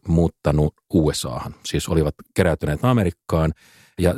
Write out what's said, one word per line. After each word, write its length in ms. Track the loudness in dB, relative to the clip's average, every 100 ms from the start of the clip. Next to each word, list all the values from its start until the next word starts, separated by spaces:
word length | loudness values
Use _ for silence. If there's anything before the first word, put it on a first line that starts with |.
| 2
muuttanut 640 | 2 2 _ -2 0 0 _ -2
U 180 | 0 0
S 120 | -2 -6
Ahan, 300 | -8 -12 -14 -6
siis 240 | -6 0
olivat 260 | 0 0 -4 -10 0
keräytyneet 500 | 0 0 -2 -2 0
Amerikkaan. 680 | 2 0 -4 -4 0 0 -2 _ _ _ -2
Ja 140 | 0